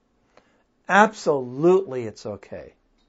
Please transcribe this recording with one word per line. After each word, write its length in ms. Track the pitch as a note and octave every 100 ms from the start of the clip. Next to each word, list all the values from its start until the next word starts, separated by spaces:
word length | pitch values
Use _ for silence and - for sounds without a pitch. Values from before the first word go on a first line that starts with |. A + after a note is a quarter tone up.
| _ _ _ _ _ _ _ _ -
Absolutely 1160 | F#3+ G#3+ G#3+ F3+ C#3+ B2 C3 E3+ F#3 F#3+ B2+
it's 220 | A2+ - A2+
okay. 480 | G2+ - F#2 - _ _ _